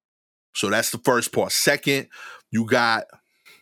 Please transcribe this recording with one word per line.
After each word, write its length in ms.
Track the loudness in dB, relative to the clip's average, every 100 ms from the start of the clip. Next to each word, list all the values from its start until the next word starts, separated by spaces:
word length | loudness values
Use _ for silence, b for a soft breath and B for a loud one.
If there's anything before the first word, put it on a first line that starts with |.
| _ _ _ _ _
So 160 | -6 -2
that's 200 | 0 -2
the 80 | -2
first 340 | 0 2 0
part. 200 | -2 0
Second, 560 | 0 0 0 0 -2 -4 B B B _
you 140 | -4 2
got, 380 | 2 4 0 -2 -16 _ B B B